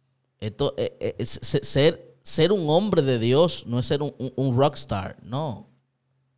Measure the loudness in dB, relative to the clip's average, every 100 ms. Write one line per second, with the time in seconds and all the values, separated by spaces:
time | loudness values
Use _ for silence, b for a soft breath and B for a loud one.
0 | _ _ _ _ -10 -2 -2 -2 -4 -4
1 | -8 -6 -6 -4 -2 -2 0 2 2 2
2 | -8 _ -6 0 2 2 2 2 4 2
3 | 2 2 4 4 4 0 -4 -4 -2 -2
4 | -4 -6 -8 -4 0 2 2 0 -6 -6
5 | -6 -12 -10 -8 -8 -10 -16 _ _ _
6 | _ _ _